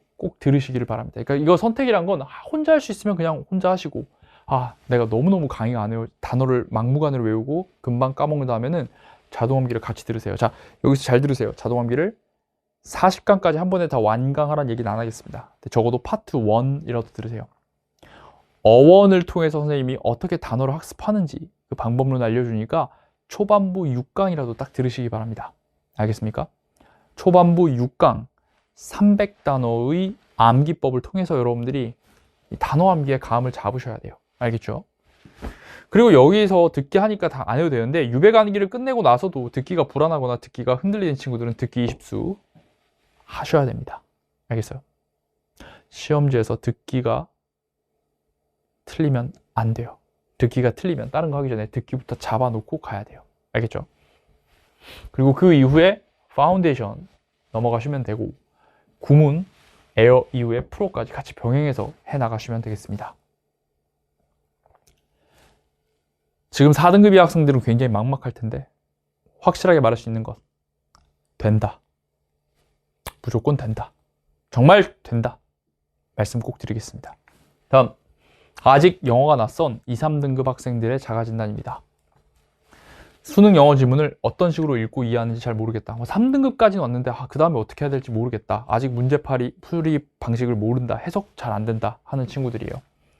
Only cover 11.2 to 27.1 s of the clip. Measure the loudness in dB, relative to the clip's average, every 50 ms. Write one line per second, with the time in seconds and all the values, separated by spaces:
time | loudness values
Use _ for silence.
11.2 | 2 2 -2 -2 -4 -8 -8 -8 -6 -4 -4 -4 -2 -2 -2 -2 -2 -4 -6 _
12.2 | _ _ _ _ _ _ _ _ _ _ _ _ _ -14 -6 0 0 0 0 0
13.2 | 2 2 2 2 2 0 0 0 -2 -2 -2 -2 -2 -2 0 0 2 2 0 0
14.2 | -2 -2 -2 -2 -2 -2 -2 -4 -4 -4 -4 -4 -4 -4 -4 -6 -6 -8 -10 -14
15.2 | -18 -18 -18 -18 -18 _ _ _ -10 -2 0 0 2 2 0 -2 -4 -4 -8 -8
16.2 | -6 -6 -4 -2 0 2 2 2 2 0 -4 -4 -6 -6 -6 -6 -6 -8 -12 -14
17.2 | -12 -12 -12 -12 -14 -16 _ _ _ _ _ _ _ _ _ _ _ -20 -20 -20
18.2 | -20 -20 _ _ _ _ _ _ 6 8 8 10 10 10 10 10 8 8 6 4
19.2 | 2 -2 -4 -2 -2 -2 -2 -2 -4 -2 -2 -2 -2 -4 -6 -4 -4 -4 -4 -4
20.2 | -6 -6 -6 -6 -6 -6 -4 -2 -2 -2 -4 -6 -10 -16 -16 -10 -4 -4 -2 -2
21.2 | -2 -4 -6 -12 -16 -16 _ _ _ -14 -10 -8 -4 -4 -2 -2 0 0 -2 -2
22.2 | -2 -2 -2 -2 -2 -2 -4 -6 -6 -4 -4 -4 -4 -6 _ _ _ _ _ _
23.2 | _ -14 -6 -4 0 2 2 2 2 0 -4 -4 -4 -4 -4 -4 -6 _ -4 -4
24.2 | -2 -2 -2 -4 -6 -6 -8 -10 -10 -10 -6 -4 -4 -4 -4 -6 -8 -6 -6 -8
25.2 | -8 -8 -10 -12 -14 -18 _ _ _ _ _ _ _ _ _ -4 -2 -2 -2 -4
26.2 | -6 -8 -6 -8 -8 -10 _ _ _ _ _ _ _ _ _ _ _ _